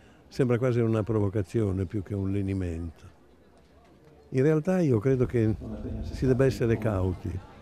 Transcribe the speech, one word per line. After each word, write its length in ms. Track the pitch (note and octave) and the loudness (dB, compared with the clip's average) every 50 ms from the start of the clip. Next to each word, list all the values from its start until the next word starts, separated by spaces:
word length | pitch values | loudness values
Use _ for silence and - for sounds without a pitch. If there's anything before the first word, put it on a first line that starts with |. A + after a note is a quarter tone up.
| - - - - - - | -20 -20 -20 -20 -20 -10
sembra 280 | - - C#3+ A#2+ B2 | -2 -2 0 2 2
quasi 240 | A2+ B2 C3 A#2+ A#2+ | 2 2 0 2 2
una 220 | A#2 A2+ A2+ A2 G#2+ | 2 2 2 0 0
provocazione 840 | - A2+ A2 G2+ G2+ F#2 A2+ G2 - - A#2 A2 G2+ F#2+ F#2+ G2 | 0 0 0 0 0 0 -2 -4 -2 0 0 0 0 0 -2 -2
più 180 | E2+ - G#2+ F2+ | -4 -4 -8 -6
che 120 | - G#2 | -6 -4
un 180 | G2+ G2 G2 G2 | -4 -2 -2 -2
lenimento. 720 | G2+ G2 F#2+ G2 F#2+ F#2 F2 E2 E2 E2+ E2+ D#2 - - F#2+ - - - - - - - _ _ - - _ - - _ - - - - - - - - - | -2 -2 -2 -2 -2 -2 -4 -4 -6 -8 -10 -12 -14 -20 -20 -20 -20 -20 -20 -20 -20 -20 _ _ -20 -20 _ -20 -20 _ -20 -20 -20 -20 -20 -20 -20 -14 -6
In 120 | - C3 C3 | -2 2 2
realtà 380 | D3+ D#3 D#3 D3+ - F#3 F#3 | 4 2 2 2 0 0 2
io 180 | F3 C#3+ B2 A2 | 2 4 2 2
credo 280 | G2+ C3+ C3+ B2+ B2 | 4 2 2 2 2
che 280 | - - A#2+ A2 A2 G#2+ - - - - - - - - - | 0 2 2 2 2 0 -2 -4 -10 -10 -10 -8 -8 -8 -8
si 240 | G#2 - - - - | -8 -8 -6 -2 2
debba 220 | B2+ C3 A#2+ C3+ | 2 4 4 4
essere 320 | C3+ G#2+ G2+ B2+ A2+ A#2 A2+ | 2 2 0 0 0 0 2
cauti 600 | - A#2 G#2 F#2+ F#2 F#2+ F2+ - - F#2+ E2 F#2 - - - - | 0 0 0 2 0 0 -2 -2 -6 -8 -8 -8 -10 -12 -20 -20